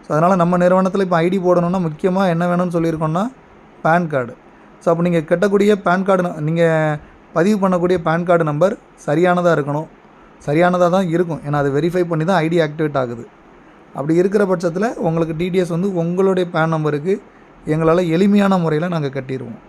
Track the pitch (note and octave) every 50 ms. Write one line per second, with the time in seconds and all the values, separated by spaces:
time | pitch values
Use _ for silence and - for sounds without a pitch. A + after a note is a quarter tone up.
0 | _ - D#3 D3+ E3 F3+ G3 F3+ E3+ F3 F3+ F3 F3 F3+ F#3 F#3+ F#3+ F#3+ F3+ G3
1 | F#3+ F3+ F3+ E3 E3 F3+ F#3+ G3 F3 F3+ F3 F3 E3+ F3 F#3 F#3+ F3 D#3+ D3+ -
2 | - F#3+ F3+ F#3+ G3 F#3 E3 E3 F3 F3 F3 F3 F#3 F3+ F3 E3+ E3 E3 D#3+ D#3
3 | E3 D#3 D#3 F3+ G#3 B3+ C4 - - - - - - - - - - D#3 D#3+ F3+
4 | F3 D#3 D3+ C3+ B2 A2+ - - _ - - - - - - - - F3 E3+ E3
5 | E3+ F3 E3+ E3 D3+ - F3 E3+ G#3 G#3 G3 G3+ G3+ G#3 G#3+ G3 - F3+ F3 F#3+
6 | F#3+ G3 F#3+ F#3 F3+ F3 F3 D#3+ D3 D#3 E3 E3+ E3+ E3 D#3+ D#3 D#3 D#3 D3+ D3
7 | - - - - - - - D#3+ E3+ G3+ G#3+ G3+ G3 F#3+ F#3 F3 E3+ F3+ F#3 F3
8 | E3 E3 D#3+ E3+ F3 F3 F3 E3+ D#3+ D3+ D3 D3 F3 G3 A#3 - - - - -
9 | - - D3 D#3+ F3+ F3+ F3+ F3+ F3 F3 E3 D3 C#3 C#3+ C#3+ D3+ D#3+ - - -
10 | - - - - - - - - - - D3 D#3 F3 F3+ F3+ F3+ F3+ G3 F#3 F#3+
11 | G3 E3 D#3+ E3+ F3+ E3+ D#3 B2+ C3+ C#3+ D3 D3 C#3 C#3+ C3+ D3 D#3 F3 E3+ F#3
12 | F3 E3+ E3+ D#3 D#3 F3 G3 E3+ D#3 D#3+ E3+ E3+ D#3 D3+ D3 D#3+ D#3+ D3+ C#3+ C#3
13 | B2+ A#2+ A#2+ A2+ B2 - - - - - - - - - - - - - - -
14 | C#3 D#3 D#3+ E3+ F3+ G3 G3 G#3 G3+ F#3 F#3 E3+ F#3 F3 D#3+ F3+ G#3 B3 B3+ -
15 | A#3+ E3 E3 E3 E3 D#3+ E3 D#3 F3+ F#3 F3 F#3+ F3+ E3+ F3 E3 F#3 G3+ F#3+ E3+
16 | E3 E3+ F3 F3+ F#3+ G3 F#3+ F#3 F3+ F3 F3 D#3+ D#3+ D#3+ E3 D#3 D3+ D3+ D3 C#3+
17 | D3 F#3 G3+ A#3+ - - - - - - - - - D3+ D3+ D#3+ D#3+ D#3+ D#3+ F3+
18 | F#3 E3 D#3+ E3+ G3+ G3+ G3+ G#3 G3+ G3 F#3+ F#3 E3+ D#3+ D3+ D3+ E3+ F#3 F3 D#3+
19 | D3 C#3 C3+ C#3 B2+ C3 C3+ B2+ B2+ A#2 A2 - -